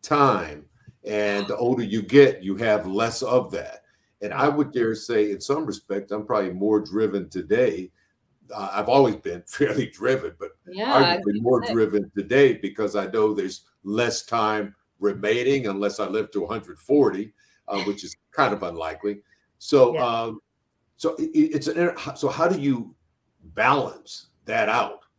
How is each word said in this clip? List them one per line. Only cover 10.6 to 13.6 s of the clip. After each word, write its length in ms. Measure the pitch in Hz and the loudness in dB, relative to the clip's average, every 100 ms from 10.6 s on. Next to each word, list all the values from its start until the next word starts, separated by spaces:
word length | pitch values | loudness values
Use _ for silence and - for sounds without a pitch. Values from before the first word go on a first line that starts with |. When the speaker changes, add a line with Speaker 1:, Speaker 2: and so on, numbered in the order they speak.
| 180 | -16
Speaker 2:
Yeah, 260 | 190 233 | -8 0
I 100 | - | 4
Speaker 1:
arguably 300 | - 104 101 | 4 2 -2
Speaker 2:
think 100 | 104 | 0
Speaker 1:
more 220 | 120 123 117 | 2 2 2
Speaker 2:
so. 60 | |
Speaker 1:
driven 380 | 117 110 104 92 98 | 0 2 0 -4 -8
today 380 | 98 127 139 | 0 6 6
because 420 | 110 98 101 104 101 | 4 -6 -4 -4 -2
I 100 | 95 | -2
know 260 | 110 107 | 2 2
there's 320 | 104 95 - | 2 -4 -8